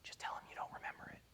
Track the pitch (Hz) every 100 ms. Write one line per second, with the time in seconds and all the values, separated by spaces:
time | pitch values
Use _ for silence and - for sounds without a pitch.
0 | - - - - - - - - - -
1 | - - -